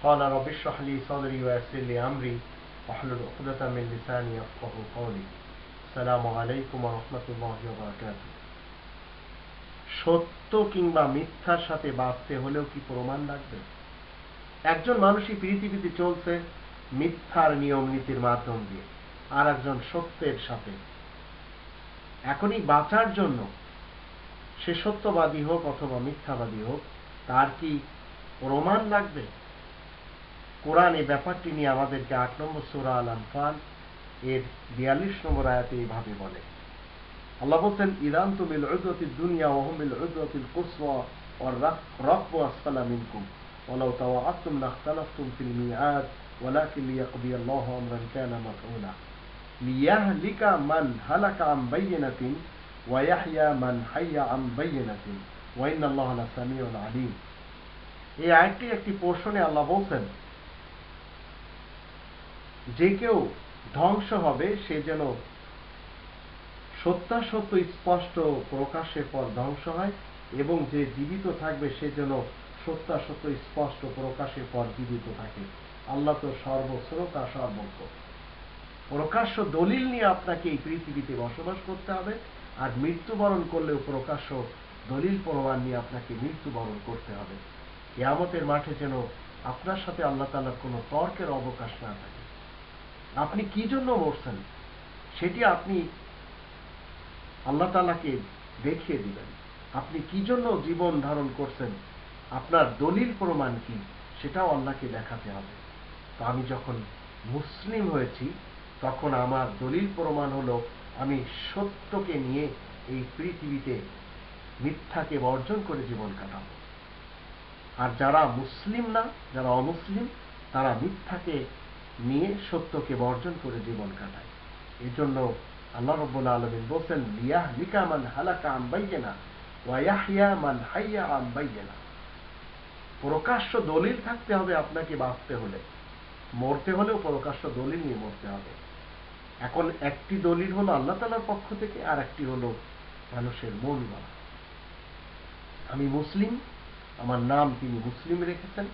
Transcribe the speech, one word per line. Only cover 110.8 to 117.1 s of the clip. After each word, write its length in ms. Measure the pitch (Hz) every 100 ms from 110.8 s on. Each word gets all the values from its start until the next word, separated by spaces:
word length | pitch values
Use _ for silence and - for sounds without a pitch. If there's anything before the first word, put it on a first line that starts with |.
| - -
আমি 240 | 135 139 123 - - 196
সত্যকে 580 | 202 - - 196 185
নিয়ে 340 | 151 131 139 147 - - - -
এই 160 | 131 123 -
পৃথিবীতে 640 | 170 165 151 139 123 127 - - - - - - - -
মিথ্যাকে 580 | 135 156 - 170 160 147
বর্জন 440 | 123 135 127 208 196
করে 160 | 143
জীবন 300 | 117 107 104 98
কাটাবো। 380 | 98 98 - - - - - - -